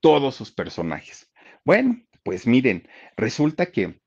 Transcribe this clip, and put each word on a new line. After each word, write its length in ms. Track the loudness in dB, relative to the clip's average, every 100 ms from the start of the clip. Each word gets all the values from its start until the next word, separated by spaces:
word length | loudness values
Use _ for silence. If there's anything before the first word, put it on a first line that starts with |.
todos 340 | 6 4 2
sus 180 | -4 -14
personajes. 800 | -10 -10 -6 -8 -8 -12 -20 _ _ -20 _
Bueno, 380 | 0 2 2 -4 _ _
pues 240 | -10 -6 2
miren, 400 | 2 2 -2 -8 -20 -18 -6
resulta 500 | -6 -2 -4 -2 -4
que 340 | -4 -6 -8